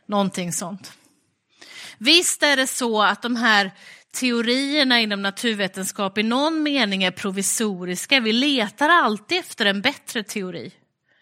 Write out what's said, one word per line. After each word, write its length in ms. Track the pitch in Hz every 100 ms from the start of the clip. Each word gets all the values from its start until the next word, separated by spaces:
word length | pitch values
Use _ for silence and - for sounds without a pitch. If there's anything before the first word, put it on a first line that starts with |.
| -
Någonting 460 | 202 196 190 175
sånt. 400 | - 180 196 - - _ _ _ _ _ _ - - - -
Visst 460 | 233 339 - -
är 140 | 302 269
det 100 | 262
så 340 | - 247 214
att 200 | 208 233
de 140 | 240 240
här 360 | 233 208 190 - - - _ -
teorierna 800 | 254 233 233 254 277 302 262 240
inom 220 | 214 202
naturvetenskap 960 | 196 196 240 208 190 190 190 - 196 214
i 60 |
någon 400 | 220 247 294 320
mening 400 | 302 277 208 190
är 80 | 185
provisoriska. 1080 | 185 202 190 190 - 214 185 180 180 - 277
Vi 140 | 220
letar 560 | 226 294 269 202 - 302
alltid 500 | 339 262 214 - 359
efter 260 | - - 202
en 160 | 196
bättre 420 | 226 277 - 240
teori. 480 | 202 214 185 170 113 - _ _ _ _